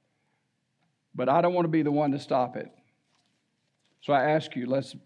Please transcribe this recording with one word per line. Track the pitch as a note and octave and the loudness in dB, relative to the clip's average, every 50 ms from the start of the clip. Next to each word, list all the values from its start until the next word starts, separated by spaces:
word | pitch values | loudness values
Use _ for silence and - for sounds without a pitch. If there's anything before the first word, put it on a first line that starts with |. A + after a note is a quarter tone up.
| _ _ _ _ _ _ _ _ _ _ _ _ _ _ _ _ _ _ _ _ _ _ _ | _ _ _ _ _ _ _ _ _ _ _ _ _ _ _ _ _ _ _ _ _ _ _
But | - B2 B2+ | -4 0 2
I | C#3 E3+ | 2 4
don't | E3+ F3 F3+ | 2 2 2
want | F3+ E3+ | 0 0
to | E3 | 2
be | D#3 D#3+ D3+ | 0 0 0
the | D3 | 2
one | D3 D3 D3+ C#3+ C3 | 2 2 0 0 0
to | A2+ | -4
stop | - - C3+ C3 B2 B2 - | -4 -2 0 0 0 -2 -4
it. | - - - - _ _ _ _ _ _ _ _ _ _ _ _ _ _ _ _ _ _ _ _ _ _ _ _ _ | -10 -12 -12 -16 _ _ _ _ _ _ _ _ _ _ _ _ _ _ _ _ _ _ _ _ _ _ _ _ _
So | - - C#3+ | -2 2 2
I | C#3 B2+ D3+ | 2 4 4
ask | D3+ D#3+ - - - | 2 0 0 -4 -8
you, | C3+ B2 | -8 -4
let's, | B2 C3 C3+ C3 - - - - | -2 -2 -2 -2 -6 -14 -20 -12